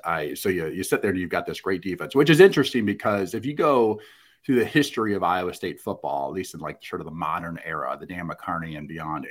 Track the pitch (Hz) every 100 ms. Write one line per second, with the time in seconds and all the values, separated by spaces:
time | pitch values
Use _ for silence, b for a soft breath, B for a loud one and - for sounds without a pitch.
0 | 85 82 76 71 101 90 78 87 90 117
1 | 104 92 87 90 85 82 95 90 95 85
2 | 78 135 160 156 190 156 - 123 104 101
3 | 110 101 90 110 131 151 156 127 110 107
4 | B B B B - 123 - 156 143 -
5 | 107 98 87 90 90 - 87 - 104 -
6 | 71 69 69 92 92 80 76 - - 76
7 | 78 80 78 82 85 80 80 78 65 71
8 | 78 90 82 - - 85 80 76 73 80
9 | 78 76 -